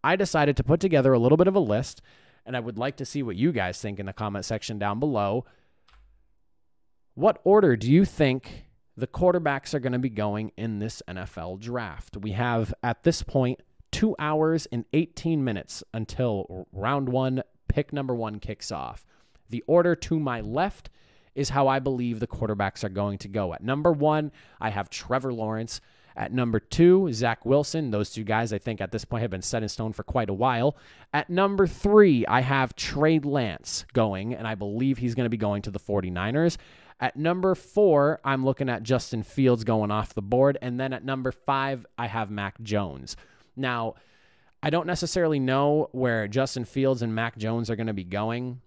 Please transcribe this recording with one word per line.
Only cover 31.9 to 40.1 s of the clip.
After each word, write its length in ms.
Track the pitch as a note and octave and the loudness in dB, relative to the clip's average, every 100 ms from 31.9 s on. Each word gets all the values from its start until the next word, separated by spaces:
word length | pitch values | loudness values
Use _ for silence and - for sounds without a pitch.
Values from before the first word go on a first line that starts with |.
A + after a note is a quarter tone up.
| G#3 G3+ C3 G#2+ | 8 10 6 2
I 160 | B2 | 0
have 340 | C3 C#3 C3 - | 2 0 -2 -4
Trey 440 | - C#3+ D#3 D#3+ | -6 0 2 2
Lance 640 | C#3+ C#3 A2+ D#2+ - - - | 2 -2 -2 -6 -8 -8 -4
going, 400 | - A2 F#2+ G#2+ | 0 2 0 -4
and 140 | B2 A2 | -6 -6
I 80 | G#2+ | -6
believe 420 | G2+ G#2+ C3+ B2+ | -6 -2 0 0
he's 160 | B2 | -2
gonna 160 | A#2 A#2+ | -2 -2
be 80 | A2+ | 0
going 240 | G#2 G2+ | 0 -2
to 100 | G2+ | -4
the 80 | F#2 | -10
forty-niners. 800 | - G2+ F#2 F2+ G2 C3+ E3+ - - - - - | -4 -2 -2 -4 -2 2 2 0 -14 -20 -20 -6
At 160 | B2+ - | -6 -2
number 380 | D#3 F3+ F#3 | -2 2 0
four, 680 | F3+ - - G#3 D3 C#3+ D#3 | 0 -2 4 6 6 4 2
I'm 220 | C#3 C3+ C3 | 0 0 0
looking 240 | C3 C3+ | 0 -2
at 120 | A#2 | -2
Justin 400 | A2+ B2+ - A#2 | 0 0 0 -6
Fields 420 | G#2+ - C3 A#2+ | -4 2 4 4
going 280 | A2+ A2 G#2 | 2 0 2
off 220 | G#2+ G#2 | -2 -2